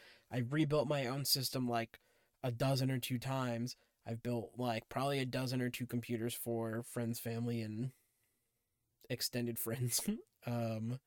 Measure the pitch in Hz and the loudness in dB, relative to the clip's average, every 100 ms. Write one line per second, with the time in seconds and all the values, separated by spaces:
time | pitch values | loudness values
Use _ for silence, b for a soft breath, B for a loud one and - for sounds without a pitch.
0 | b b b 123 120 147 156 151 131 147 | b b b -2 2 2 4 4 4 2
1 | 131 135 135 - 123 135 127 117 113 - | 0 0 2 2 2 0 0 0 -2 -6
2 | _ _ _ _ 131 117 135 135 131 131 | _ _ _ _ -4 0 2 4 4 2
3 | - 127 131 135 127 117 120 - _ _ | 0 -2 0 0 0 0 -2 -6 _ _
4 | - 117 117 120 104 110 123 113 - - | -6 -4 -2 -2 -2 -2 0 0 -2 -2
5 | 139 139 131 127 127 127 123 - 123 123 | 0 2 0 0 0 0 0 -2 -2 -2
6 | 117 117 117 - - 117 113 110 120 - | 0 0 0 -2 -2 0 0 -2 -4 -2
7 | 117 117 117 117 120 120 110 107 131 - | -2 -2 -2 -2 0 0 -2 -2 -4 -6
8 | _ _ _ _ _ _ _ _ _ _ | _ _ _ _ _ _ _ _ _ _
9 | - 123 - 123 120 117 - 120 123 - | -6 -4 -2 0 -2 -2 -2 0 2 2
10 | - 220 - _ - 120 117 110 113 127 | 0 -2 -6 _ -4 0 0 0 -2 -4